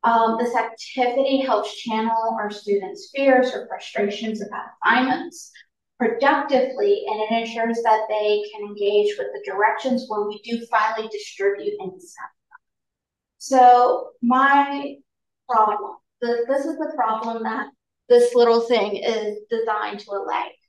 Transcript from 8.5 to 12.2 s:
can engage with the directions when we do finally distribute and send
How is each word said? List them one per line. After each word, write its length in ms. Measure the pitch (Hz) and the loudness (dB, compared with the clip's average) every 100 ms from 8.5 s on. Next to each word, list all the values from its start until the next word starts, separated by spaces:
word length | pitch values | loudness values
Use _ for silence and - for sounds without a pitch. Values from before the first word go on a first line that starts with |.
can 100 | 214 208 | -10 -12
engage 480 | 208 202 208 208 - | -2 2 4 2 0
with 120 | - | -8
the 100 | - - | -8 -8
directions 600 | 196 214 - 262 233 - | 0 0 0 -2 -2 -2
when 180 | 214 208 | -4 -4
we 160 | 208 | -6
do 240 | 240 233 233 | -8 -8 -2
finally 400 | 233 220 226 - | 0 0 -2 -8
distribute 640 | 403 - - 392 415 - - | -10 -12 -4 -2 -2 -6 -8
and 140 | 381 | -10
send 100 | - - - | -14 -20 -18